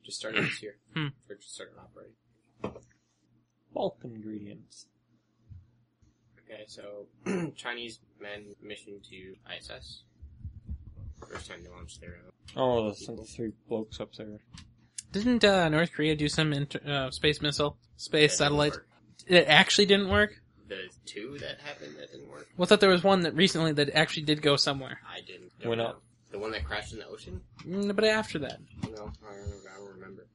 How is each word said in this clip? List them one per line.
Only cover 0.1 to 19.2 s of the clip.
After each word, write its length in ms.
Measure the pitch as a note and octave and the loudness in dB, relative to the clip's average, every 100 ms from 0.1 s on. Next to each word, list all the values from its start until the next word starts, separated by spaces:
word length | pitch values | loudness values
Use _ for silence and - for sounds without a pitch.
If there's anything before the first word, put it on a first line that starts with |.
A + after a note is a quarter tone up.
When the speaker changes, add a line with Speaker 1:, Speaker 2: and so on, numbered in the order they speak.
| - | -12
Speaker 1:
started 280 | A2 A2 - | -6 -2 -2
this 160 | - | -4
year. 140 | G#2 - _ | -12 -16 _
Speaker 2:
Hmm. 140 | D#3+ D3 - _ | -6 -6 -8 _
Speaker 1:
Or 60 | G2 | -20
just 180 | - | -18
started 200 | - F#2+ F2+ | -16 -16 -18
operating. 1040 | F#2 F#2 G2 A2+ _ _ _ _ - - _ _ _ _ _ _ _ _ _ | -20 -20 -20 _ _ _ _ _ -12 -12 _ _ _ _ _ _ _ _ _
Speaker 3:
Bulk 260 | - G3 - | -4 -4 -6
ingredients. 840 | C3 A2+ G#2+ G#2+ G2+ G#2 - - - _ _ _ _ _ _ - _ _ _ _ _ _ _ _ _ | -16 -14 -12 -12 -12 -18 -20 -20 -20 _ _ _ _ _ _ -20 _ _ _ _ _ _ _ _ _
Speaker 1:
Okay, 180 | G#2+ G#2+ | -20 -18
so, 400 | - G#2 G#2 G2+ _ F#3 | -18 -16 -16 -18 _ -6
<clears throat> 260 | F#3+ E3 C#3+ | -4 -4 -8
Chinese 440 | B2 A#2+ A#2+ A2+ _ _ | -10 -8 -10 -14 _ _
manned 240 | G2+ G#2 G#2 G2+ | -14 -14 -16 -20
mission 380 | G#2 G#2 - G2+ - | -16 -16 -16 -20 -18
to 260 | F#2+ F#2 F#2+ - | -20 -20 -20 -14
I 120 | F2 | -14
S 120 | - - | -14 -16
S. 280 | - - _ _ - - - - - - - - G2 - - | -16 -20 _ _ -20 -18 -18 -16 -14 -14 -14 -16 -16 -16 -16
First 200 | E2+ - | -16 -14
time 140 | F2 | -16
they 60 | F2 | -16
launched 300 | F2 D#2+ - | -18 -18 -18
their 160 | F2 F2 F2+ | -18 -18 -20
own. 60 | _ - - | _ -14 -2
Speaker 3:
Oh, 360 | B2+ A#2+ G#2+ | 0 2 0
the, 220 | G2+ - A2+ | -6 -12 -14
the 80 | |
three 280 | A2 - A2+ G#2 _ | -14 -8 -8 -8 _
blokes 320 | A2+ A2 - | -6 -6 -12
up 140 | G#2+ - | -14 -12
there. 240 | A2 G#2 _ - - _ _ - - | -16 -16 _ -20 -20 _ _ -18 -8
Speaker 2:
Didn't, 320 | G3 A#3 A#3+ | -2 2 6
uh, 240 | G3+ G3 E3 | 6 6 4
North 220 | D3+ E3+ | 4 2
Korea 220 | - D3+ D3+ | 2 2 2
do 120 | D3 | 0
some 240 | - D#3 | 2 2
inter-, 260 | C#3+ C#3+ - D3 | 2 -2 -6 -4
uh, 260 | C#3+ C3 | -2 -2
space 300 | - D3+ D3 | 0 0 2
missile, 360 | C3 - D3 - _ - | -2 0 -2 -2 _ -16
space 400 | - D3+ D3+ - | -2 6 6 6
Speaker 1:
That 80 | D3 | 2
didn't 60 | |
Speaker 2:
satellite? 200 | D3 D3 | 4 2
Speaker 1:
work. 140 | - - _ _ _ | 0 -14 _ _ _